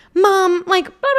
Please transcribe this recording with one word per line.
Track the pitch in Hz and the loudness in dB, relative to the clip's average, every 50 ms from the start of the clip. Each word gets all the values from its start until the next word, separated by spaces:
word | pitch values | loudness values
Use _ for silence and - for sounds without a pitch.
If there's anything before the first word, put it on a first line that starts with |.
| - _ _ | -20 _ _
"Mom, | 349 392 403 392 381 381 359 349 349 359 | 0 2 2 2 2 0 0 -2 -2 -4
like, | 349 381 370 285 | -2 -2 -2 -2
blah, | 349 - _ - 554 554 | -6 -10 _ -4 -2 0